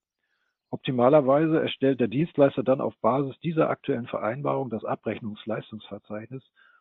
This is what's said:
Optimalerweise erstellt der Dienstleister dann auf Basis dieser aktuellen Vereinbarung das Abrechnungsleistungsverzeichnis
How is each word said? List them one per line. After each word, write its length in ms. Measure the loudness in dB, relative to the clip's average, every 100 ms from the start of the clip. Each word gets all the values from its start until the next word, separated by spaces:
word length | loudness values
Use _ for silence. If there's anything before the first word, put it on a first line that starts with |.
| _ _ _ _ _ _ -14
Optimalerweise 920 | -10 -4 2 6 6 6 4 4 2
erstellt 380 | 0 0 0 2
der 100 | 0
Dienstleister 540 | 0 -2 4 4 4
dann 180 | 0 0
auf 160 | 0 -2
Basis 360 | 0 0 -2 -6
dieser 280 | -6 0 0
aktuellen 380 | -2 -4 -6 -4
Vereinbarung 640 | -6 -4 -4 -4 -4 -4
das 140 | -6
Abrechnungsleistungsverzeichnis 1600 | -6 -6 -6 -6 -8 -12 -8 -8 -8 -16 -14 -16 -12 -14 -12 -16 _ _ _ _